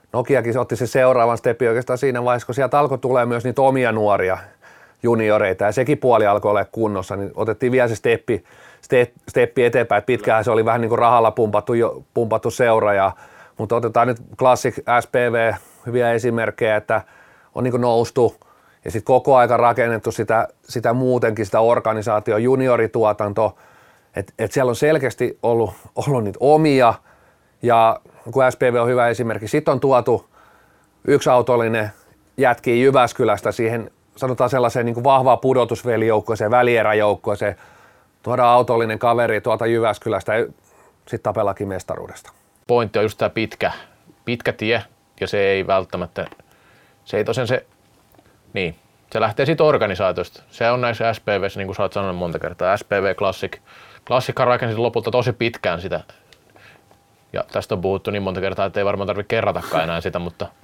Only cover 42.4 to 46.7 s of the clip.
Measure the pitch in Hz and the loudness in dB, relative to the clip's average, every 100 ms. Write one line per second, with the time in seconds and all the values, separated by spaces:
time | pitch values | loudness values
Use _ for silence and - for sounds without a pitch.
42.4 | _ _ - 120 110 110 107 - 107 - | _ _ -2 0 0 0 -2 -2 -4 -2
43.4 | 107 - 92 - - _ _ _ - 120 | -6 -4 -4 -6 -18 _ _ _ -8 -4
44.4 | - - 110 113 - _ _ - 92 104 | -4 -4 -2 -2 -4 _ _ -10 -4 0
45.4 | 98 95 92 95 92 92 87 - 80 - | 0 0 0 -2 -2 -8 -8 -10 -12 -14
46.4 | - _ _ | -20 _ _